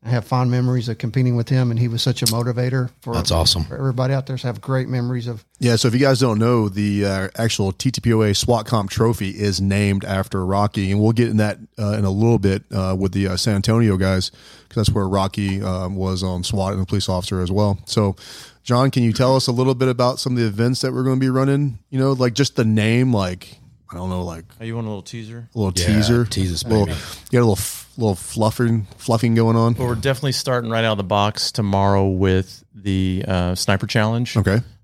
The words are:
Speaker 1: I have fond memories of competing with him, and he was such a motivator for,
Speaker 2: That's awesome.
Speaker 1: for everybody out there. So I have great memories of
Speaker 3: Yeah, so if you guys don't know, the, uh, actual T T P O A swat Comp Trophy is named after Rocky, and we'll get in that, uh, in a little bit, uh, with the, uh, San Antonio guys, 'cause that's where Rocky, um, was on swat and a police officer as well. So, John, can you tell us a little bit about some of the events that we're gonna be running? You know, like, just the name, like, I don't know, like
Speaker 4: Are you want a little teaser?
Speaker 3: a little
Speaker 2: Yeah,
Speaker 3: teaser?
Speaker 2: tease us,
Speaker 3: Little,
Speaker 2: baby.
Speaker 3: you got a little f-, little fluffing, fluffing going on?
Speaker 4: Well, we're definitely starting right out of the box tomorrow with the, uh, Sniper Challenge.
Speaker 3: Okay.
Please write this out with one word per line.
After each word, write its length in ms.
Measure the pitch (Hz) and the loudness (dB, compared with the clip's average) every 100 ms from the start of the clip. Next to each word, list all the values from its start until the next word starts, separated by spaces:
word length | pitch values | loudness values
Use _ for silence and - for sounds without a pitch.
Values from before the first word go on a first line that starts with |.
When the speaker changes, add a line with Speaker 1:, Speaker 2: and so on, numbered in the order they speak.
| 117 | 0
Speaker 1:
I 40 | |
have 160 | 120 110 | -2 0
fond 240 | 127 127 | 0 2
memories 400 | 123 123 127 117 | 0 0 0 -2
of 80 | 110 | -6
competing 360 | 123 127 127 | -4 0 0
with 140 | 120 113 | 0 0
him, 220 | 131 127 | 0 2
and 100 | 113 | 0
he 80 | 120 | 0
was 140 | 113 | 0
such 180 | - 120 | -2 0
a 60 | 117 | 0
motivator 640 | 113 120 120 123 131 123 _ | 0 -2 -2 -2 -2 -4 _
for, 140 | - | -6
Speaker 2:
That's 160 | 117 82 | -4 0
awesome. 340 | 82 82 90 | 2 2 2
Speaker 1:
for 100 | 78 - | -2 -4
everybody 340 | 135 123 127 | -4 0 0
out 140 | 135 131 | 0 -4
there. 100 | 131 | -6
So 100 | 123 | -6
I 40 | |
have 100 | 107 | -8
great 260 | - 131 127 | -4 -2 -2
memories 400 | 127 120 127 120 | -2 -2 -4 -6
of 160 | 113 _ _ | -10 _ _
Speaker 3:
Yeah, 160 | 123 117 | 2 2
so 120 | 123 | 2
if 60 | |
you 60 | 120 | 4
guys 200 | 139 127 | 4 4
don't 180 | 127 107 | 4 4
know, 300 | 117 123 104 | 4 4 2
the, 380 | 95 104 101 101 | 0 0 2 0
uh, 220 | 95 95 - | 0 -4 -2
actual 340 | 113 - 98 | -2 0 -2
T 180 | 92 135 | 0 -4
T 120 | - | -2
P 100 | 117 | 0
O 80 | 113 | 2
A 140 | 107 | 2
swat 320 | 101 - 120 107 | 2 2 0 0
Comp 240 | 117 98 | -2 -2
Trophy 400 | - 113 117 98 | 0 0 2 -4
is 320 | 98 104 92 | -2 -2 0
named 420 | 98 98 101 98 | 0 2 2 0
after 400 | 92 95 95 98 | -2 -4 -2 -4
Rocky, 480 | 92 98 104 - 95 | -2 0 0 0 -2
and 80 | 101 | 2
we'll 120 | 107 | 2
get 180 | 117 117 | 4 2
in 80 | 107 | 2
that, 180 | 104 101 - - | 0 -2 -12 -6
uh, 140 | 104 107 | -4 0
in 80 | |
a 60 | 101 | 0
little 280 | 98 113 117 | 2 2 2
bit, 260 | 98 95 - | 2 0 -4
uh, 240 | 98 92 95 | -4 -2 -2
with 140 | 95 | -2
the, 160 | 95 98 | 0 -2
uh, 80 | 90 | -2
San 160 | - 101 | 0 0
Antonio 400 | 95 113 113 95 | 2 2 4 2
guys, 340 | 95 95 90 - - - _ | 2 0 -2 -10 -20 -20 _
'cause 60 | |
that's 160 | - 104 | -2 0
where 180 | 104 95 | 0 0
Rocky, 540 | 98 95 - 101 98 | 0 -2 -2 -2 -2
um, 340 | 101 92 92 95 | -4 -4 -4 -4
was 260 | 95 92 | -4 -2
on 220 | 92 90 | -4 -4
swat 300 | 90 104 95 | -4 -2 -2
and 80 | 98 | -2
a 20 | |
police 240 | 95 104 - | -2 -4 -2
officer 320 | 92 90 95 | -4 -2 -4
as 100 | 90 | -2
well. 280 | 95 104 98 - | 0 0 -2 -4
So, 280 | - 104 95 - - - _ | 0 0 -2 -12 -20 -20 _
John, 280 | - 123 135 | -2 2 2
can 140 | 131 | 2
you 100 | 120 | 0
tell 200 | 107 127 135 | 2 2 2
us 100 | 127 | 2
a 60 | |
little 220 | 120 127 | 0 2
bit 140 | 127 131 | 2 0
about 320 | 123 123 135 | 2 0 0
some 140 | 139 | -4
of 40 | 123 | 0
the 60 | 117 | 0
events 360 | 101 117 127 | 0 0 0
that 100 | 131 | -4
we're 120 | 127 | -2
gonna 120 | 131 131 | 0 0
be 140 | 131 | 2
running? 480 | 131 135 139 143 113 _ | 2 2 2 0 -4 _
You 100 | 135 | -2
know, 140 | 135 | 0
like, 220 | 135 127 | 2 0
just 220 | 113 139 - | 2 0 2
the 80 | 113 | 2
name, 440 | 110 107 117 131 | 4 4 4 4
like, 440 | 117 92 90 - - - _ _ | 2 0 -4 -12 -20 -20 _ _
I 60 | 85 | -10
don't 140 | 92 | -6
know, 120 | 90 | -4
like 200 | 87 82 92 - | -6 -8 -16 -14
Speaker 4:
Are 60 | 113 | -10
you 80 | |
want 120 | 117 113 | -8 -8
a 40 | |
little 120 | 104 | -10
teaser? 460 | - 117 110 117 117 | -12 -14 -14 -16 -12
Speaker 3:
a 40 | 120 | -2
little 140 | 101 | -2
Speaker 2:
Yeah, 120 | 90 90 107 | 0 2 4
Speaker 3:
teaser? 280 | 107 120 117 | 4 4 2
Speaker 2:
tease 260 | - 95 | 0 -2
us, 120 | 85 | -2
Speaker 3:
Little, 220 | 113 110 98 | 0 2 2
Speaker 2:
baby. 120 | 78 | -2
Speaker 3:
you 400 | - - - 120 | -10 -16 -2 2
got 0 | |
a 80 | 120 | 4
little 60 | 98 | 2
f-, 240 | - - - - | -2 -8 -16 -2
little 200 | 113 92 | 0 0
fluffing, 720 | - - 107 110 120 113 98 - | -4 -2 -2 0 0 0 -2 -10
fluffing 400 | - 113 120 113 | -2 0 2 2
going 180 | 113 113 | 4 4
on? 180 | 113 | 2
Speaker 4:
Well, 120 | 120 123 | 0 -2
we're 80 | |
definitely 380 | 117 139 135 143 | -2 -2 -2 -2
starting 360 | 123 - 123 117 | -4 -2 -4 -2
right 140 | 113 | -2
out 80 | 113 | 0
of 40 | 104 | 0
the 60 | |
box 480 | 95 104 104 - - | 0 2 2 0 -6
tomorrow 560 | - 104 98 98 98 98 | -2 0 2 2 2 2
with 560 | 92 95 92 95 - _ | 2 2 2 0 -10 _
the, 500 | - 101 95 92 92 - | -12 -4 0 0 -2 -2
uh, 260 | 92 90 | -2 0
Sniper 320 | 92 - 98 104 | -2 0 0 0
Challenge. 500 | 117 107 117 123 - | 0 0 0 -2 0
Speaker 3:
Okay. 260 | 101 104 - - | 2 2 -2 -12